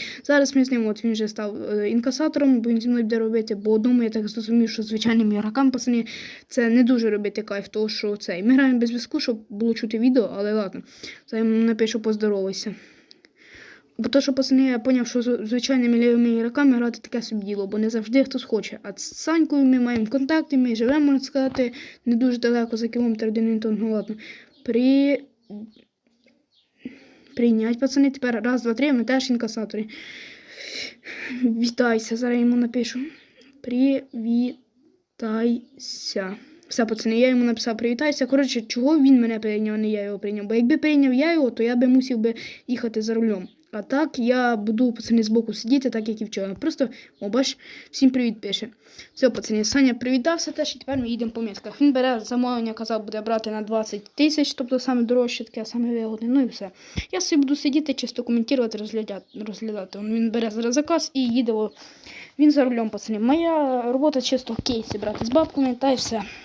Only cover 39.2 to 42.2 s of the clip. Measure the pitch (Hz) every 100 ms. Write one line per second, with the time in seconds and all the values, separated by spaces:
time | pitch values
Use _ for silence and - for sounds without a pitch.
39.2 | 226 220 214 208 214 214 214 208 202 202
40.2 | 202 208 202 226 240 302 302 294 269 247
41.2 | 320 339 254 233 226 247 254 254 254 240